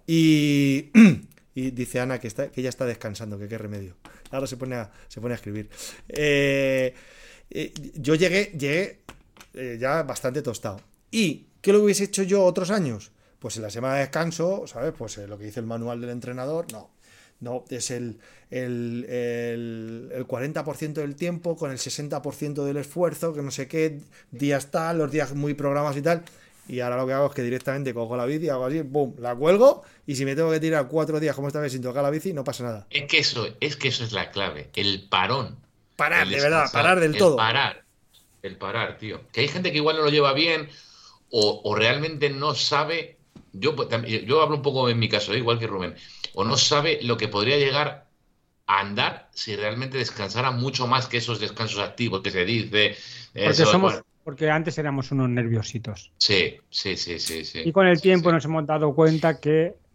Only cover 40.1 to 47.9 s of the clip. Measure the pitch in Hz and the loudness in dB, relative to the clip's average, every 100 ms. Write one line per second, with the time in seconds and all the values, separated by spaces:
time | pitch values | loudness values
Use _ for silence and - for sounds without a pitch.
40.1 | 147 143 135 165 160 147 - - - - | 4 4 4 2 2 -4 -14 -20 -20 -20
41.1 | _ _ 120 104 - 107 104 110 135 160 | _ _ 2 2 2 0 2 2 2 -2
42.1 | 151 143 135 147 131 - 147 147 165 156 | -2 -2 0 -2 0 0 0 0 -2 -6
43.1 | - _ - - 98 98 123 120 117 117 | -14 _ -20 -20 -4 -2 0 -2 -2 -2
44.1 | 110 107 147 151 151 135 131 123 117 107 | -4 0 2 4 2 0 0 2 2 2
45.1 | 104 101 110 117 117 113 101 87 82 - | 0 0 0 0 0 -2 -6 -8 -10 -18
46.1 | - - - 107 131 - 147 151 156 120 | -14 -10 -2 0 2 4 2 2 0 0
47.1 | 113 107 101 110 143 139 139 147 | -2 0 0 2 4 2 2 -2